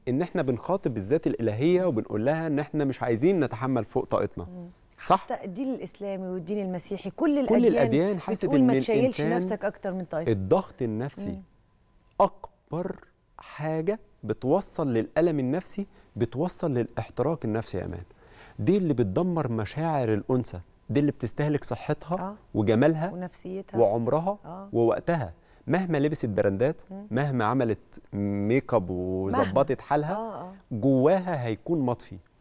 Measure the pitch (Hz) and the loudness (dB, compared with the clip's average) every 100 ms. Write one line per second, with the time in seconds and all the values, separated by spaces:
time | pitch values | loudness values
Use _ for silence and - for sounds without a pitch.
0 | - 131 175 180 135 117 - 190 151 110 | -2 -2 0 -2 -2 -2 -2 -2 -2 -4
1 | 95 160 147 - 113 107 160 180 185 110 | 0 0 0 0 -2 2 2 2 2 -2
2 | - 107 127 160 160 143 147 151 139 - | -2 -2 0 0 0 -2 -2 -2 -2 0
3 | 120 113 165 190 127 117 131 123 104 127 | 0 2 4 4 0 -2 -2 -2 0 -2
4 | - 104 101 - 92 180 175 - _ - | 0 0 0 -4 -12 -12 -16 -20 _ -6
5 | - 190 - 233 226 180 269 240 185 - | 2 2 2 -8 -8 -6 -6 -6 -8 -10
6 | 202 190 185 185 160 208 190 180 - 196 | -8 -6 -6 -8 -4 -4 -4 -6 -6 -8
7 | 196 - 330 285 254 240 233 - 123 139 | -8 -2 2 2 4 6 6 6 4 4
8 | 190 185 - 196 123 139 127 135 - 220 | 2 0 -4 -2 2 6 6 4 2 2
9 | 254 147 156 175 185 202 202 - 196 185 | 2 2 0 0 -2 -2 -4 -4 -6 -6
10 | 175 156 165 101 95 185 - - 117 107 | -6 -4 0 0 2 2 0 -6 -4 -4
11 | 139 196 202 190 - _ _ _ _ _ | -6 -8 -10 -10 -12 _ _ _ _ _
12 | _ - 196 - - _ - 160 180 - | _ 0 0 0 -20 _ -8 -6 -6 -8
13 | - _ _ - - - 156 160 165 220 | -16 _ _ -20 -18 -8 -4 -2 0 -2
14 | - _ 104 110 123 180 - - 143 113 | -6 _ -6 -2 2 2 0 -2 0 2
15 | - 156 175 151 127 165 - - 202 - | 2 2 2 2 0 -2 -4 -8 -10 -12
16 | _ 107 117 127 175 - 165 120 - - | _ -4 -2 0 -4 -2 -2 0 -2 -4
17 | - - 135 165 117 110 - 92 90 87 | -8 -2 -2 0 -2 -2 -4 -6 -6 -8
18 | - - - - - - 113 202 170 123 | -12 -20 -20 -20 -16 -4 2 2 2 2
19 | 101 113 180 165 127 113 101 151 165 147 | 2 2 0 0 -2 -2 -4 -4 -2 0
20 | 113 104 - 127 117 90 - _ - 120 | 2 0 2 0 0 -8 -14 _ -2 2
21 | 143 - 120 - 147 147 - 123 - 147 | 2 0 -6 -4 -2 -2 -4 -6 -4 -6
22 | - 185 190 214 - 104 107 110 147 160 | -4 -6 -6 -12 -6 0 4 6 4 2
23 | 175 175 180 - 185 190 - 113 104 117 | -2 -6 -10 -12 -12 -10 -4 2 4 2
24 | 117 151 185 208 147 185 196 117 117 - | 0 0 -2 -6 -10 -14 -4 2 4 2
25 | - 170 92 - _ _ - 170 185 147 | 0 -2 -4 -10 _ _ -2 0 2 2
26 | 147 156 117 98 104 98 135 - - 190 | 0 0 -2 2 2 2 0 -2 -10 -14
27 | 208 117 143 127 107 131 117 101 - - | -4 -2 0 2 2 2 2 -2 -6 -20
28 | - 101 101 101 101 131 - 117 90 90 | -10 -4 -2 0 2 2 2 0 0 -4
29 | 92 92 95 254 131 120 143 123 - 147 | -2 -2 0 0 2 2 2 0 0 0
30 | 151 208 226 147 180 190 - 113 135 131 | 0 -4 -6 -10 -12 -14 -10 0 4 6
31 | 143 190 180 151 117 107 - 165 123 120 | 6 4 0 -2 -2 -4 -2 0 0 -2
32 | - 95 - _ | -6 -18 -18 _